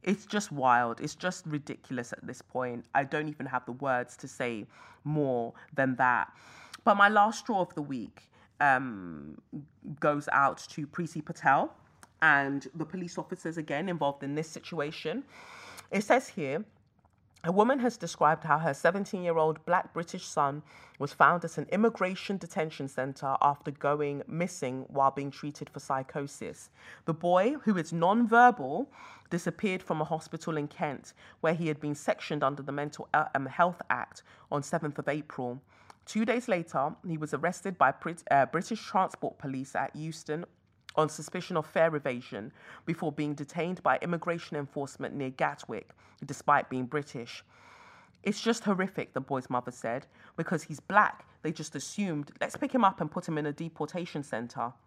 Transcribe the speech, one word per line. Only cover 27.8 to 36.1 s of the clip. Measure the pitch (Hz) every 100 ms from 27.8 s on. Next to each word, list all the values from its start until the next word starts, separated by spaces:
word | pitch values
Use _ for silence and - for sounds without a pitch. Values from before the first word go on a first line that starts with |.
| 156
non-verbal, | 165 170 220 233 233 247 240 131 156 277 - - - -
disappeared | 170 175 165 208 185
from | - 165
a |
hospital | 156 160 - 165 - 156
in | 147
Kent, | - 156 131 - - - -
where | 160
he | 165 165
had | 147
been | 147
sectioned | 147 - - - 151
under | 139 143
the | 139
Mental, | 143 147 - -
uh, | 147 156
um, | 139 135
Health | - 175 175 -
Act | 123 - - - - -
on | 147
seventh | 139 170 156 143
of | 143
April. | 151 147 - 123 127 _ _ - -
Two | -